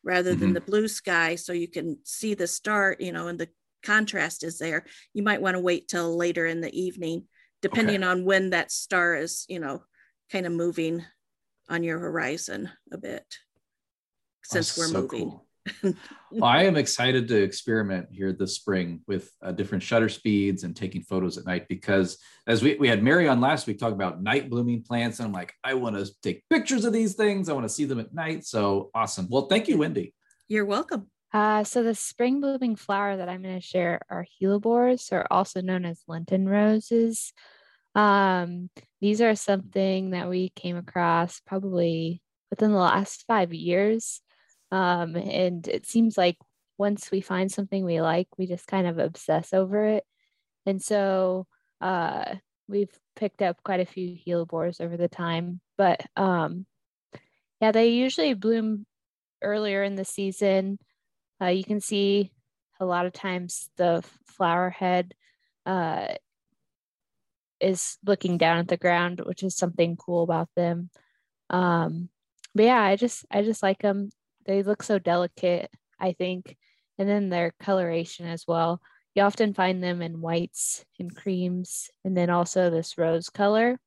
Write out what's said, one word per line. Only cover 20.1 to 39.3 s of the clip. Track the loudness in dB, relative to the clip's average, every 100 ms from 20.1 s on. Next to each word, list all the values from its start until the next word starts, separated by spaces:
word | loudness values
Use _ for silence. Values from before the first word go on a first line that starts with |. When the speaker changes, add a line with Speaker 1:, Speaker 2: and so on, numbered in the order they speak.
| 0 0 2 2 -2
Speaker 2:
and | -6 -8
taking | -8 -8
photos | -4 -2 -2 -4
at | -6
night, | -6 -6
because | -8 0 2 2 -4 -18 -14 0
as | 4
we, | 4 4
we | 2
had | 4
Mary | 6 6 6
on | 4
last | 4 2 -2
week | -4
talking | -4 -2
about | -4 -4
night | -2 -2 0
blooming | -2 0 -2
plants, | -2 -2 -2 -4
and | -6
I'm |
like, | -6 -10 _
"I | -4
wanna | -2 -2 -4 -6 -6
take | -6 -6 _
pictures | 2 2 0 2
of |
these | 2 0 2
things. | 0 2 -2
I |
wanna | -2 -4
see | -2 -2
them | -2
at | -6
night." | -8 -6 -6 -4
So | 0 2 0 -2
awesome. | -4 -2 -4 0
Well, | 0 2
thank | 0 2
you, | 2
Wendy. | 2 -2 -6 _ _ _ _
Speaker 1:
You're | -2 0
welcome. | -2 -2 -6 -8 _ _
Speaker 3:
Uh, | 0 2 2
so | 0 0
the | 0 -2
spring | -8 -2 0 2
blooming | 0 0 -2 -2
flower | -2 -2 0 -4
that | -6
I'm | -8
gonna | -8 -8
share | -2 0 0 -2 -6
are | -10 -10 _
hellebores, | 2 2 4 4 4 2 0
or | -4 2
also | 2 2 -2
known | -2 -2 -2
as | -8 -10
Lenten | -10 -2 0 4
roses. | 4 4 4 2 2 2 0 -10 _ -20 _ _ _ _ 4
Um, | 6 6 4 2 -2 -6 -10 -14 _ _
these | 0 4
are | 4